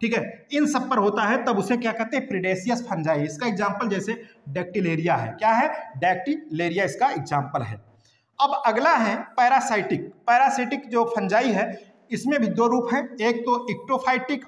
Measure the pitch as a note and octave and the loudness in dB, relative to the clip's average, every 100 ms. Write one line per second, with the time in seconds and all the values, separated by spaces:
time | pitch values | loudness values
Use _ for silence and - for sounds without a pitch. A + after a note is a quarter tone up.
0 | A#3 A3+ - - - C#4+ D4+ B3+ B3 A#3 | -2 -2 -4 -10 -4 0 0 0 0 2
1 | G3+ G#3+ G#3 B3 B3 G3+ - A#3+ A#3 A3 | 2 2 2 2 2 0 0 0 0 -4
2 | A3+ C4+ - F#3+ F#3 F#3 F#3+ A#3+ - F3 | -4 -4 -4 -2 -2 -2 -2 -4 -4 -4
3 | D#3 D3+ D3 - B3 F#3+ G3+ G3+ A#3 F#3+ | 0 0 -2 -4 -4 -2 -2 -2 -2 -2
4 | - A#3 - _ C#3+ D3+ F3+ G#3+ F3+ D#3+ | -4 -6 -10 _ -10 -8 -6 -2 -2 0
5 | E3+ C3+ A2+ - G#3+ A3+ D4 - - C3+ | 0 0 -2 0 2 4 2 -2 -10 -2
6 | F3 F3+ C4+ D#4 - D#3 F3 F3 F#3 - | 0 0 -2 -4 -4 -4 -2 0 -2 0
7 | C4 - - C#3+ C3+ C3+ G#2+ G#2+ - _ | 0 0 -2 -2 -2 -4 -6 -8 -16 _
8 | _ _ _ - C4+ C4+ A#3+ A3 D4+ C#4 | _ _ _ 0 0 2 2 4 4 4
9 | A3 A#3 - - B3 C4 B3 G#3+ - F3 | 2 -2 -2 2 4 4 2 0 0 -4
10 | - - - A#3+ C4 B3+ B3 C#4 - A#3 | -4 -4 2 4 4 2 -2 -4 -2 0
11 | A#3 G#3+ F#3+ A3 C4 F#3+ A3 - - _ | 0 0 2 2 2 2 -2 -6 -16 _
12 | _ A3+ B3+ C#4+ G#3+ E3+ A#3 B3+ A#3+ C4+ | _ -4 0 0 2 2 2 2 0 -2
13 | A#3+ C#4 A#3 A#3 A#3+ A#3+ B3 - - C4 | -2 -2 0 0 0 -2 -2 -8 -4 -2
14 | C4 B3+ C4 C#4 | 0 0 -2 -6